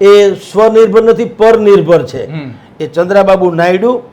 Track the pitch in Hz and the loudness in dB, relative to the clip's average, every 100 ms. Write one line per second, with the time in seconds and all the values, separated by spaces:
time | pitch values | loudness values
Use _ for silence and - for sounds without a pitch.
0 | 196 202 202 185 - 196 220 220 220 214 | 2 4 2 -2 -6 -2 0 2 2 2
1 | 226 220 233 - 220 220 208 196 156 165 | 0 0 -4 -2 0 2 2 2 2 0
2 | 131 131 117 156 135 110 - - 151 165 | -2 -12 -12 -12 -14 -18 -20 -14 -10 -6
3 | 180 202 190 190 180 165 175 185 233 247 | -2 0 2 0 0 -2 -2 0 -2 -4
4 | - | -8